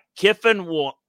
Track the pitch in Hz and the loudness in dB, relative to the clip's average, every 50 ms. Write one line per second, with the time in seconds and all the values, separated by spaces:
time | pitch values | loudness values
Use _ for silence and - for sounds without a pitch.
0 | _ _ _ - 185 202 214 - - 226 220 202 180 170 165 156 139 139 - _ | _ _ _ 0 0 0 0 2 2 0 0 0 -2 -6 -4 -4 -4 -4 -6 _
1 | _ | _